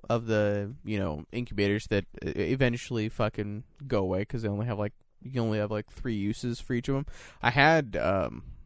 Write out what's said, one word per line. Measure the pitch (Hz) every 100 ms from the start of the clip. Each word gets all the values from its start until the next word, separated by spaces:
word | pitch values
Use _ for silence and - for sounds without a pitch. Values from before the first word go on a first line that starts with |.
| -
of | 117 113
the, | 107 104 104 101 143
you | - 107
know, | 95 76 80
incubators | 120 120 104 101 104 -
that | 101 95 -
e-, | -
eventually | - 82 131 127 120 - 120 107
fucking | - 110 - 104 104 - - 139
go | 113
away | 95 92
'cause | 104 123
they | 110
only | 101 120
have, | 104
like, | 104 - _ _
you | - 131
only | 113 107
have, | 104
like, | 107 -
three | - 127 107
uses | 101 101 123 117
for | -
each | 123 123
of | 135
'em. | 143 - - -
I | 120
had, | 139 147 160 131 90
um, | 64 98 67 57 - -